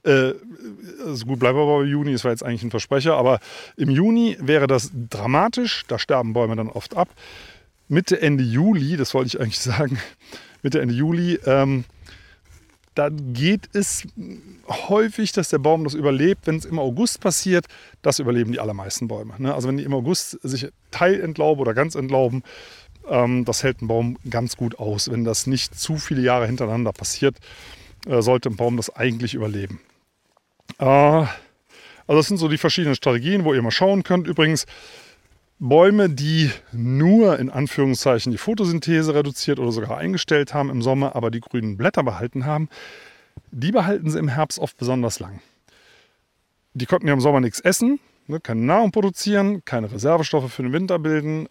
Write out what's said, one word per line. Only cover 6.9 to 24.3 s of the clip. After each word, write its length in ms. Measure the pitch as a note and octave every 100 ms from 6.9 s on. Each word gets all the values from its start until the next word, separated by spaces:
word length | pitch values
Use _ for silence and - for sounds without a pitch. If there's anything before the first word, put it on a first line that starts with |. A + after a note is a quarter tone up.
| F3+
ab. 120 | F3+ - - - - - _ _ -
Mitte, 320 | D3+ F#3 F3
Ende 240 | D#3+ C#3
Juli, 540 | B2 A#2+ G3 F#3+ C#3 E3
das 160 | B2
wollte 140 | C3+ B2+
ich 120 | -
eigentlich 200 | A2+ -
<laughs> 0 |
sagen, 380 | B2+ G#2+ C#3+ A#2+ - - - - - _
Mitte, 180 | C#3+ D3
Ende 140 | B2+
Juli, 440 | A#2+ D#3 E3+ F3 E3 C3+
ähm, 380 | C3+ C3+ C3+ - - - - - _ _ - _ _ _
da 140 | - D3
geht 640 | D3+ C3 A#2+ D#3+ G#3+ -
es 340 | G3+ F#3+ - - - F#3+ F#3+ - - -
häufig, 640 | - - G#3 A3 A3 G#3
dass 160 | G3+ D#3
der 100 | D3
Baum 260 | D3+ D#3+
das 100 | D3+
überlebt. 520 | D3+ D3 C3+ E3 G3 -
Wenn 100 | D#3+
es 80 |
im 140 | - E3
August 420 | C3+ B2+ A#3 -
passiert, 460 | F#3+ - F#3+ F3 - - - -
das 160 | D3+ C#3
überleben 340 | B2 A#2+ A2+
die 80 | A#2+
allermeisten 480 | G#2+ G2+ G2 - A#2
Bäume, 260 | G#2+ A2 G2
ne? 160 | C3+
Also 140 | C#3 B2+
wenn 80 | C#3
die 80 |
im 100 | C#3
August 440 | C3+ B2 F#3 - -
sich 260 | C3+ C3 - - _
teilentglauben 720 | - F3+ G3 F3 D#3 D3+ D3
oder 100 | A#2+
ganz 220 | A2 D#3
entlauben, 480 | D#3 C3 C3+ B2+ B2+ - - - - - - D#4+
ähm, 360 | B2+ B2 B2+
das 180 | A#2+ A2+
hält 180 | C3+ B2+
ein 80 | A2+
Baum 300 | A#2 A#2+ B2+
ganz 280 | B2